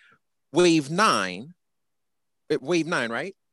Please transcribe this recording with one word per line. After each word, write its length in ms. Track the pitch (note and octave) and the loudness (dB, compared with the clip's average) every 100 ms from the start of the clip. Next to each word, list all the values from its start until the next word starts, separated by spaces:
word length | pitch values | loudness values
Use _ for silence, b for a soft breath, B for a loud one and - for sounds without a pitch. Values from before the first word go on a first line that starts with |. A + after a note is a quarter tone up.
| b b _ _ _ | b b _ _ _
Wave 380 | D3+ F3+ D#3+ C3+ | 2 4 2 0
nine. 640 | E3+ G#3+ A#2 F#2 F2+ C#3+ - _ _ _ _ _ _ _ _ _ | 2 2 2 0 -6 -14 -20 _ _ _ _ _ _ _ _ _
Uh, 80 | C#3+ | -4
Wave 260 | C3 F3 D#3 | 0 -2 0
nine, 240 | E3 A#2 | -2 -2
right? 240 | A#2 F3+ - _ | -4 -8 -12 _